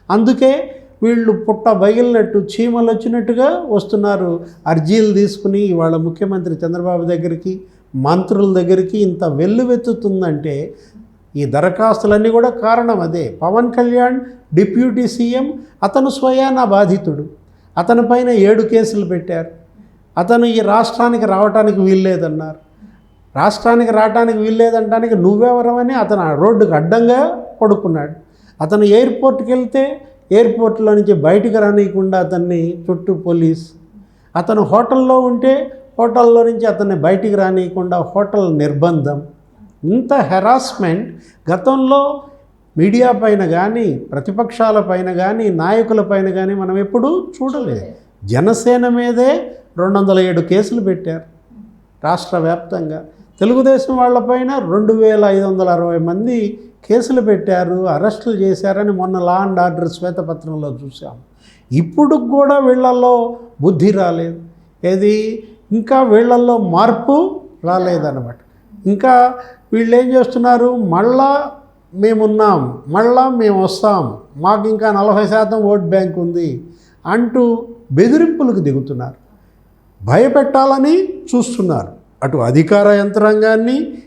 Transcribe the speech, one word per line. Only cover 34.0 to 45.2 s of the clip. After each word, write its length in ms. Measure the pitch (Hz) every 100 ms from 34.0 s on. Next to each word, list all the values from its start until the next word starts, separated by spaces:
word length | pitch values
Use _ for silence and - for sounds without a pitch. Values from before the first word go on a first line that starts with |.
| - _ _ 170
అతను 260 | 180 214
హోటల్లో 580 | 196 208 233 262 262 254
ఉంటే 520 | 254 240 262 277 277 - - -
హోటల్లో 440 | 233 233 233 233
నుంచి 220 | 233 226 220
అతన్ని 300 | 202 202 180
బయటికి 400 | 156 190 214 202
రానియకుండా 600 | 190 185 180 185 180 180
హోటల్ 600 | 151 196 202 208 185 151
నిర్బంధం, 640 | 147 143 170 160 139 143 - - _ _ - _
ఇంత 300 | 151 233 240
హెరాస్‌మెంట్ 1080 | 285 151 190 208 262 262 - 180 175 247 - - _ -
గతంలో 720 | 180 262 269 262 277 285 285 - - _ _ _ 147
మీడియా 340 | 190 233 247
పైన 340 | 202 220 208 175
కానీ, 480 | 165 202 233 208
ప్రతిపక్షాల 840 | 123 - 139 170 196 226 - 226 214
పైన 340 | 185 185 185
కానీ, 360 | 175